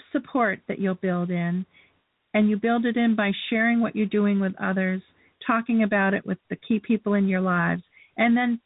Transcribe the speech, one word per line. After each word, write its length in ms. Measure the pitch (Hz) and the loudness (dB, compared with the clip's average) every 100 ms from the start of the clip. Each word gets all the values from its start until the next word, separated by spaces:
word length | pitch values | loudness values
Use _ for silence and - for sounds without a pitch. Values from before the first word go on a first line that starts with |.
| - | -2
support 480 | 285 - 262 220 185 - | -6 -4 0 0 -2 -6
that 140 | - | -4
you'll 160 | 190 185 | -2 -2
build 340 | 190 175 175 | -2 -2 -2
in, 340 | 175 170 180 190 _ _ _ _ _ _ | -2 -2 -4 -6 _ _ _ _ _ _
and 160 | 208 214 | 0 2
you 60 | 208 | 2
build 280 | 233 233 | 0 0
it 120 | 240 233 | 0 0
in 180 | 233 | 2
by 160 | 220 202 196 - | 2 0 -2 -4
sharing 300 | 226 226 233 | 0 2 2
what 160 | 233 | 0
you're 120 | 208 208 | -2 -2
doing 340 | 214 202 202 | 2 2 2
with 140 | 196 190 | 0 -2
others, 420 | 196 190 185 185 - _ _ _ - | -4 -2 -2 -4 -8 _ _ _ -2
talking 380 | 233 233 226 | -2 0 0
about 300 | 214 208 196 | 2 2 2
it 120 | 196 - | 0 -2
with 120 | 190 _ | -8 _
the 60 | - | -12
key 240 | - 220 | -4 -4
people 340 | - 220 - | 0 -2 0
in 140 | 202 196 | 0 2
your 120 | 185 | 0
lives, 440 | 185 175 170 175 - - - - | 0 0 0 -2 -6 -20 -14 -2
and 200 | 233 233 | 2 2
then 240 | 247 233 | 0 -2